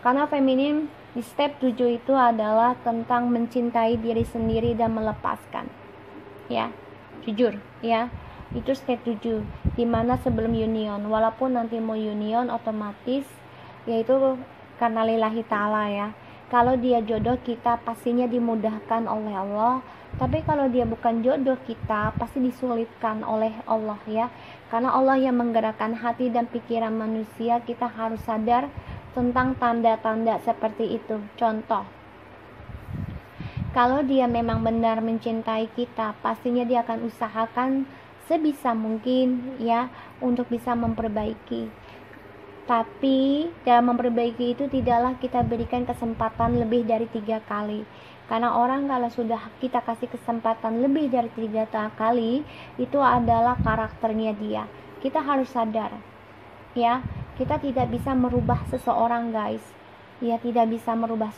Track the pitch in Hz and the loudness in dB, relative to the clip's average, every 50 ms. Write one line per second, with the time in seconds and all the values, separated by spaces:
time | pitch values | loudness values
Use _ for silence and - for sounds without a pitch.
0 | - 247 254 277 294 294 302 285 269 262 262 254 277 294 294 302 311 294 - - | 4 4 4 4 2 2 2 2 4 4 4 4 2 2 2 0 -2 -4 -8 -14
1 | - - - 240 226 - - - 285 294 285 - 262 254 226 247 247 240 240 233 | -20 -12 -10 -10 -10 -8 -2 0 0 0 0 0 0 0 2 2 2 2 2 0
2 | - - 269 269 254 240 233 220 214 208 214 220 233 240 247 247 - 240 233 233 | 0 2 4 6 6 6 4 4 2 2 4 4 4 4 2 0 -2 -2 -2 -2
3 | 226 - 247 240 247 240 240 233 233 233 - 254 240 240 240 240 226 226 240 233 | -2 0 0 0 2 2 2 2 0 0 0 0 0 2 2 2 4 4 2 2
4 | 220 226 226 226 226 - - 233 226 226 220 226 220 233 233 220 233 226 226 220 | 0 0 0 0 0 0 -2 -2 0 2 2 2 2 0 2 2 2 0 2 0
5 | 220 220 208 - - - - - - - - - - - - - - - - - | 0 -2 -4 -2 -4 -4 -4 -4 -8 -10 -10 -10 -10 -10 -14 -16 -20 -20 -20 -20
6 | - - - - - - - - - - 120 226 220 240 - - - - - - | -20 -18 -18 -18 -18 -18 -18 -18 -10 -4 -2 -2 -2 -4 -6 -12 -18 -20 -20 -20
7 | - - - - - - 214 202 247 226 202 202 - - - - - 233 233 220 | -20 -20 -18 -10 -8 -6 0 2 2 2 2 -2 -12 -16 -18 -8 -2 0 0 0
8 | 233 247 - - - - - - - - - 240 226 - 269 269 - - 247 233 | 0 -2 -6 -12 -14 -16 -16 -18 -14 -8 -8 -6 -2 -2 -2 -2 0 -4 -4 -2
9 | - 240 233 208 - 233 220 214 214 - - - - - - - 240 240 233 226 | -2 -4 -6 -4 -2 -2 -2 -2 -4 -6 -10 -4 -4 -4 0 0 0 2 2 2
10 | 226 240 247 247 - 262 233 220 220 226 233 226 220 220 220 220 214 214 202 202 | 2 2 0 0 0 0 0 0 0 0 0 0 0 0 0 -2 -2 -4 -4 -4
11 | 208 208 214 220 220 226 226 - 262 262 254 240 233 226 226 226 226 220 220 220 | -2 0 2 2 2 2 2 0 -2 0 0 0 0 -2 -2 -4 -2 -2 -2 -2
12 | 220 214 208 208 208 214 220 233 247 240 233 226 - 226 220 214 208 202 202 - | -2 -2 -2 -2 -2 0 0 0 0 0 -2 -4 -4 -4 -4 -4 -6 -6 -8 -8
13 | - 247 254 285 277 - - - - - - - - - - - - - 233 226 | -4 -2 -2 -2 -2 -6 -14 -20 -20 -20 -20 -20 -20 -20 -20 -14 -6 -2 0 0
14 | 226 220 262 269 269 269 262 254 262 - - - - - - - 240 233 220 226 | 2 4 4 4 4 4 2 0 -6 -14 -16 -20 -20 -20 -6 -2 0 0 2 2
15 | 220 220 226 226 220 220 220 233 220 - 220 208 208 208 214 214 214 208 202 202 | 2 2 4 2 2 2 0 -2 -2 -2 -2 0 0 2 2 0 0 0 -2 -2
16 | 202 214 214 - - - - - - - - 247 240 247 262 254 233 254 247 233 | -4 -6 -8 -12 -18 -20 -20 -20 -10 0 4 4 6 6 4 2 2 2 2 2
17 | 220 214 226 214 214 233 247 247 247 - 233 226 - 240 233 233 - - 233 - | 2 0 -2 0 2 0 0 0 -2 -6 -6 -2 0 0 0 0 -2 -6 -8 -4
18 | - 247 233 240 247 240 226 247 233 233 226 220 208 220 214 214 - - 233 226 | -2 0 2 2 2 2 0 0 0 0 0 0 0 -2 -4 -4 -4 -2 -2 -2
19 | 233 208 202 214 214 214 208 190 190 202 202 208 220 240 254 262 254 - - - | 0 -2 -2 -2 -4 -4 -4 -4 -4 -4 -2 0 2 2 2 0 -4 -8 -18 -20
20 | - - - - 262 247 254 320 320 - 311 294 277 262 233 254 240 226 226 226 | -18 -12 -6 -4 -2 0 0 0 0 0 2 2 2 2 2 2 0 0 -2 0
21 | - 240 226 233 226 247 277 285 269 269 262 254 262 - 226 - - - 220 208 | 0 0 2 2 2 2 2 2 2 0 0 0 -2 -10 -10 -8 -4 -4 -2 0
22 | 208 214 220 - 233 233 - 285 254 254 240 - - 254 233 226 226 220 - - | 0 0 0 -2 -6 -4 -2 0 0 0 0 -2 -2 -2 0 -2 -2 -4 -6 -4
23 | - 226 214 214 220 - 220 214 220 226 220 226 - - 226 220 214 214 208 208 | -4 -4 -2 -2 -4 -2 0 0 0 0 -2 -6 -4 -2 -2 0 0 -4 -6 -8
24 | - 220 214 220 233 247 - - - - - - - - - 226 240 254 - 262 | -8 -4 -2 -2 -2 -2 -4 -12 -18 -20 -20 -20 -10 -2 0 2 2 4 4 4
25 | 262 262 269 269 262 262 247 240 240 240 226 226 220 220 214 - 214 220 233 226 | 6 6 6 6 6 4 4 2 2 2 2 2 2 2 -2 -2 -2 -2 -2 -2
26 | 220 240 233 - 254 247 226 240 233 240 - 240 - - 233 226 226 220 220 220 | -2 -2 -2 0 0 2 2 2 0 0 -4 -8 -4 -2 -2 0 0 0 -2 -2
27 | 220 220 220 220 220 214 - - 226 233 233 240 240 - 240 - 247 240 220 220 | -2 -2 -2 -4 -4 -6 -8 -4 0 2 2 2 0 -4 -4 -4 -4 -4 -4 -4
28 | 226 226 226 214 - - 226 214 220 226 240 247 269 285 - - - - - - | -4 -4 -4 -4 -4 -2 -2 0 2 4 4 4 2 0 -8 -12 -12 -12 -12 -12
29 | - - - 254 247 247 240 254 254 262 262 247 254 240 233 233 226 233 220 220 | -14 -8 -4 0 0 2 2 2 2 2 0 2 2 2 2 4 4 4 4 4
30 | - 226 220 220 226 226 220 - - 240 226 - - 220 220 - 233 202 - 226 | 0 -2 0 2 2 0 0 0 0 -2 -2 0 -2 -4 -2 -2 -2 -2 -2 -4
31 | - - 220 214 208 208 - - 240 226 220 220 220 - 226 196 196 - - - | -4 -4 -6 -6 -6 -10 -6 0 0 0 0 0 -2 -2 -2 -2 -2 -6 -14 -20
32 | - - - - - - - - - - - - - - - - - - - - | -20 -20 -20 -20 -20 -20 -20 -20 -20 -20 -20 -20 -16 -16 -16 -16 -14 -10 -8 -8
33 | - - - - - - - - - - - - - - - 254 247 247 262 285 | -8 -8 -8 -12 -16 -18 -16 -12 -12 -10 -8 -6 -6 -2 2 4 4 4 4 2
34 | 302 262 277 262 254 240 240 233 233 233 226 226 226 226 226 226 226 226 226 226 | 2 2 4 4 4 4 2 0 0 0 0 2 2 2 2 2 2 2 2 0
35 | 226 226 226 226 - 240 226 226 220 - 220 220 220 220 - - 240 240 - - | 0 -2 -2 -2 -2 -2 -4 -2 -2 -2 -2 -2 -2 -4 -4 -6 -6 -4 -4 -4
36 | 226 214 214 - - 220 226 220 - 247 240 247 247 233 254 240 233 233 226 226 | -4 -4 -4 -4 -4 -4 -4 -2 -2 0 0 0 2 2 2 0 2 0 -4 -4
37 | 233 233 - - 240 214 208 220 226 226 - 247 254 262 269 269 269 - - - | -4 -8 -6 -6 -8 -6 -2 -2 -4 -2 0 -2 0 0 0 0 -2 -4 -8 -20
38 | - - - - - - 320 339 311 302 285 - - 254 233 220 220 220 220 220 | -20 -20 -20 -20 -2 0 0 2 2 0 0 0 0 0 0 0 0 -2 -2 -2
39 | 214 254 254 254 254 254 254 247 247 254 269 247 226 226 233 233 247 254 - - | 0 2 2 4 4 4 2 0 -4 -8 -8 -4 0 2 2 2 2 -2 -6 -16
40 | - - - - - 254 247 240 247 - 233 226 - 247 240 240 233 233 226 220 | -18 -20 -12 -4 0 0 0 0 0 -2 -4 -4 -2 -2 -2 0 0 -2 -2 -2
41 | 226 220 208 214 214 220 220 - - - 240 233 226 220 214 - - - - - | -2 -2 -2 -2 -2 -2 -4 -8 -8 -8 -6 -6 -6 -8 -10 -14 -20 -20 -20 -20
42 | - - - - - - - - - - - - - - 247 226 226 - - - | -20 -20 -20 -20 -20 -20 -20 -20 -20 -20 -20 -18 -2 0 2 2 2 -2 -4 0
43 | - 269 269 262 262 269 277 285 311 339 339 - - 254 240 240 240 247 240 240 | 2 4 4 6 4 4 4 2 0 -2 -6 -4 4 6 6 8 8 6 2 2
44 | 247 247 233 233 240 240 226 220 247 240 240 - 277 277 269 269 247 247 240 233 | 2 0 2 2 0 0 0 -2 -2 -2 0 -2 -2 -2 0 0 2 4 4 4
45 | 240 254 262 247 - 254 - 247 233 226 233 226 233 - - 247 247 - 247 - | 4 2 0 -2 -6 -2 0 0 2 2 0 -2 -2 -2 -2 -2 -2 -2 -4 -4
46 | 240 226 226 - 226 220 226 - 233 233 240 240 233 220 226 247 233 220 226 220 | -4 -6 -4 -2 -4 -4 -2 0 0 2 2 2 2 4 2 2 2 2 0 0
47 | 233 226 - 233 208 214 220 220 214 - 208 208 214 208 214 214 214 - - - | 0 -2 -4 -6 -4 -2 -4 -4 -4 -6 -6 -4 -4 -4 -6 -6 -8 -10 -16 -20
48 | - - - - - - 233 226 233 240 - 233 240 247 269 277 285 277 269 247 | -20 -20 -20 -20 -8 -4 -2 0 2 2 4 4 4 4 2 0 0 0 0 0
49 | 247 233 233 - 240 220 233 220 - 220 - - - 254 - 247 233 - 233 226 | 0 -2 -2 -2 -2 -2 -2 -4 -4 -12 -10 -6 -6 -2 -2 -2 -2 -2 -4 -4
50 | - 240 - 240 - - 233 226 226 226 226 226 - 226 226 233 247 277 277 311 | -6 -8 -8 -10 -4 -4 -4 0 0 0 0 0 -2 -2 0 2 2 2 4 2
51 | 302 269 233 254 233 226 - - 226 220 208 220 220 214 - 220 214 220 - - | 2 2 2 2 0 0 -4 -6 -6 -2 -2 -2 -2 -2 -2 -4 -4 -4 -4 0
52 | 220 220 240 247 226 226 240 277 302 - - - - - - - 247 247 - 285 | 2 2 4 4 2 2 0 0 -2 -4 -12 -16 -18 -16 -4 -4 -4 0 2 4
53 | 277 247 240 247 233 233 233 226 226 240 247 247 - 226 220 226 220 220 - - | 4 6 6 4 4 4 4 4 4 2 2 2 2 2 2 0 -2 -4 -6 -4
54 | - 220 220 220 220 220 214 208 214 214 214 214 214 214 - - - - - - | -2 -2 0 0 0 -2 -2 -4 -4 -4 -4 -4 -6 -8 -12 -16 -18 -18 -18 -6
55 | - 269 269 311 294 277 285 269 262 247 - 247 226 220 214 226 208 208 - 214 | -6 -2 -2 -2 0 2 2 2 2 0 0 -2 -2 0 0 -2 -4 -4 -8 -10
56 | - - - - - - - - - - - - - - - 247 233 233 240 262 | -16 -18 -20 -20 -20 -20 -20 -20 -20 -20 -20 -20 -20 -10 -2 0 2 2 2 2
57 | 254 - - - - - - - 254 - 294 302 - 285 240 262 247 233 226 240 | 0 -6 -8 -8 -10 -10 -6 -6 -2 -2 -2 -2 0 -2 0 0 0 0 0 -2
58 | - 277 262 254 247 247 247 247 240 - 240 240 - - - 254 - 247 233 - | -2 0 2 2 2 4 2 2 2 2 2 0 0 -4 -6 -4 0 0 2 4
59 | 226 233 240 233 233 233 220 220 208 208 220 220 - - - - - - - - | 4 2 2 0 -2 -2 -2 -2 -2 -2 -4 -6 -8 -14 -20 -20 -20 -20 -20 -20
60 | - - - - 247 233 233 226 233 240 220 240 226 226 226 226 - - 226 226 | -20 -20 -12 -6 -2 -2 -2 0 -2 0 4 4 4 4 2 -2 -2 -2 0 0
61 | 226 226 226 220 220 214 214 | 0 0 0 -2 -2 -4 -4